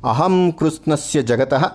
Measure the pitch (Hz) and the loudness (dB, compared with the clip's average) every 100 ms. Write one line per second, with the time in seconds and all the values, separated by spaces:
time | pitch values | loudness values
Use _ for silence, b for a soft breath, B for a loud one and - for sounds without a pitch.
0 | 127 113 175 185 180 165 160 156 - 147 | -2 0 2 2 2 0 -2 -2 -2 -2
1 | - 156 120 120 135 135 170 | 0 -2 0 0 0 0 -2